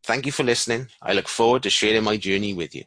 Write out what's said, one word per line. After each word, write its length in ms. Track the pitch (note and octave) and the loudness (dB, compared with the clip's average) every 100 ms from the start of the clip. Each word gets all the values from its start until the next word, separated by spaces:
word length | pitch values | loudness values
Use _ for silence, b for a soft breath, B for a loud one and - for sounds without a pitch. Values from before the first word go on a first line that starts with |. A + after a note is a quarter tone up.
Thank 220 | - A#2+ D3+ | -2 -4 -2
you 80 | |
for 100 | - | -2
listening. 460 | B2+ A#2 - A#2 C3 _ | 0 0 0 -4 -6 _
I 120 | - | -2
look 160 | G2 - | -2 -2
forward 340 | - A#2 B2+ | 2 4 4
to 60 | G2+ | 2
sharing 340 | - G#2+ A2 | 2 4 2
my 140 | G#2+ G#2 | 2 -2
journey 360 | G2 G2 G#2 | 0 -2 -2
with 220 | F#2 D#2 | -4 -8
you. 80 | C2+ | -10